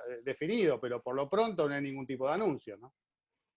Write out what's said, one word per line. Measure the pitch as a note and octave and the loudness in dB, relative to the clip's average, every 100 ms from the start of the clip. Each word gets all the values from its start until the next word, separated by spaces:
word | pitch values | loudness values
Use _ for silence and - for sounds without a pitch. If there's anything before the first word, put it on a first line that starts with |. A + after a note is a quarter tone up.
| A#2+ | -6
eh, | B2 | -6
definido, | B2 B2+ D#3+ A#3 F3 B2 | -4 -2 0 4 4 4
pero | B2 A#2+ | 2 -2
por | B2+ | -2
lo | C3 C#3 | -2 0
pronto | G3 A3+ F3 D3 | 2 2 2 0
no | C#3+ | 0
hay | |
ningún | C#3 C3+ C3 | -2 -4 -6
tipo | B2+ C3 | -2 0
de | E3+ | 2
anuncio, | G#3+ C3 - G2 | 0 -2 -6 -14
¿no? | A#2+ _ _ _ _ _ _ | -16 _ _ _ _ _ _